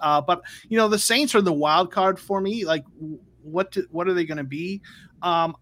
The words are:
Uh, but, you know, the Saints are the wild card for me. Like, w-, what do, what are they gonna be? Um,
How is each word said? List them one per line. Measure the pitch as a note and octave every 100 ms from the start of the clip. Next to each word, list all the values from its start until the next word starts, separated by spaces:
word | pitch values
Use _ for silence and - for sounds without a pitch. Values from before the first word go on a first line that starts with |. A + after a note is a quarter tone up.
Uh, | D#3 D3
but, | D3 - - - -
you | A3
know, | G#3+
the | G#3
Saints | - A#3+ C#4+ A3+
are |
the | F#3
wild | D3 D3+ D#3+ F3
card | G3+ F#3+ F#3
for | - G3
me. | G3 A3+ E3
Like, | D#3+ - -
w-, | D#3 C#3+ - _
what | D3+ E3+ F#3+
do, | G3 F3+
what | D#3+ F#3
are |
they | F3+ D#3+
gonna | D3+
be? | C3+ D3 F3+ G3 - - - -
Um, | F3 E3+ E3 D#3+